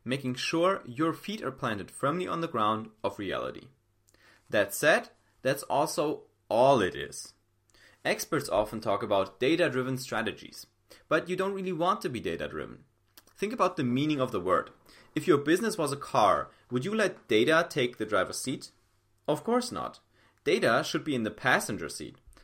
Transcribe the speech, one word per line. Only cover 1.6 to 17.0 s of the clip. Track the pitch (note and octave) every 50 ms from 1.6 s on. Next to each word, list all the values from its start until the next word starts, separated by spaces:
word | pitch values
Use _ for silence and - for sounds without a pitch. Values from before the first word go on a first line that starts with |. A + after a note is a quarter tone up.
| C#3 A#2+ G#2+ G2+ F2 -
firmly | - - - C#3 D#3 F3+ F#3
on | - E3+ E3
the | E3
ground | D#3+ - A2+ G#2+ G#2+ A2 G#2+ A2 - - _ -
of | G2+ -
reality. | - G2+ F2 C#2+ B1 B1 C2 - - - - _ _ _ _ _ _ _ _ _ _ _ _ _ _ _ -
That | - G#2+ G2 - -
said, | - C#3+ D3+ F3+ A#3+ A#3+ - _ _ _ _ _ _
that's | - B2+ C#3+ - -
also | - - C#3 D3+ D#3+ - E3+ D3+ D#3 - - - _ _ _ _
all | - G2 A2+ B2+ C#3 C#3 A#2
it | F#2+ F2 -
is. | C#2 C#2+ - - - - - - _ _ _ _ _ _ _ _ _ - - _ _ -
Experts | D3+ F3+ F3 - - E3+ C#3 A#2 -
often | - G2+ G#2+ - A#2 G#2+
talk | - A2+ G2 G2+
about | A#2 G2+ G2+ G2 F#2+ - - -
data-driven | B2 C#3 E3 D#3+ E3+ D3 B2+ C3 B2+ C3 C3
strategies, | B2+ - - A#2+ A2 A2+ G2+ - - - - - - - - _ _ _ _ - - _
but | - D3+ E3 E3+
you | E3+ F3+
don't | F3+ F#3+ G3 G3+
really | G3 F#3 F#3 F3+
want | D#3 E3+ F3+ G#3 G#3
to | - E3+
be | B2+ A2
data-driven. | F2 F2+ E2 E2 D#2 D2 D2+ D2+ B1+ A1 A1 - _ _ _ _ _ _ _ - - _ _
Think | - G3 G#3 B3+
about | - G3 F#3 F3+
the | - C#3
meaning | A#2+ A#2+ C3 D3 D3+ D3+ C3+
of | B2+ A#2
the | A2 F#2+
word. | F2 F#2 F2+ D#2 - - - _ _ - - - - _ _
If | D3+ -
your | F#3 D#3 C#3+
business | C#3 D3+ E3 F#3 A3+ A3 G#3+
was | - D#3 C3+
a | C#3
car, | C#3 - - - B2+ G#2+ F#2+ E2+ D2 - - - _ _ _
would | A#2+ B2+ C3+
you | G3 G#3+
let | A3